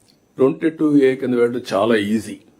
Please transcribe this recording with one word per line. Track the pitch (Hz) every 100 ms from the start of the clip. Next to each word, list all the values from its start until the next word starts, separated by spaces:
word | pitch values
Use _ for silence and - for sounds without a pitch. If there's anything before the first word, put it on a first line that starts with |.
| _ _ _ -
ట్వంటీ | 131 165 165
టూ | 156 151 143
ఏ | 131 131
కింద | 127
వెళ్ళడం | 120 120 123 -
చాలా | 101 110 113
ఈజీ, | 101 110 101 98 _ _